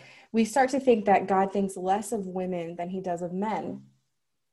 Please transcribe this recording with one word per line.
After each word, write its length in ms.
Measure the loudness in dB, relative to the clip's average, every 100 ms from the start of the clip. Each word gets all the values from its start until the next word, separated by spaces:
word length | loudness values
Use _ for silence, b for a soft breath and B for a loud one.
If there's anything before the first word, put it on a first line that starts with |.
| B B B
we 140 | 0 2
start 240 | 4 2
to 100 | 2
think 260 | 4 4 6
that 220 | 4 4
God 240 | 2 2
thinks 260 | 0 -2 -2
less 340 | -2 -2 -2
of 160 | -6 -4
women 480 | -4 -4 -4 -6 -8
than 140 | -8
he 120 | -6
does 200 | -6 -6
of 120 | -6
men. 480 | -4 -4 -4 -6 -10 -16 _ _ _ _ _ _